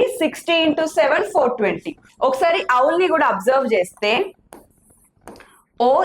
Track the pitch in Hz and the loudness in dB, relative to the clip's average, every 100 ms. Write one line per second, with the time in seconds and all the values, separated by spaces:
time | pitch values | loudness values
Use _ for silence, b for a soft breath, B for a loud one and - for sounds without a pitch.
0 | 508 - 311 - - 330 320 302 311 339 | 0 0 -4 -4 -2 0 0 0 -2 0
1 | 277 330 415 330 247 240 196 170 165 - | 0 0 -2 0 0 0 -2 -4 -8 -14
2 | b b 262 262 339 370 - 247 285 339 | b b -2 0 0 0 0 2 2 2
3 | 359 320 262 190 208 269 240 208 180 - | 0 2 0 0 0 0 2 0 -2 -4
4 | 311 240 392 - _ - - _ _ _ | -2 0 -2 -10 _ -20 -20 _ _ _
5 | _ _ - - b b b - 247 294 | _ _ -20 -20 b b b 0 2 2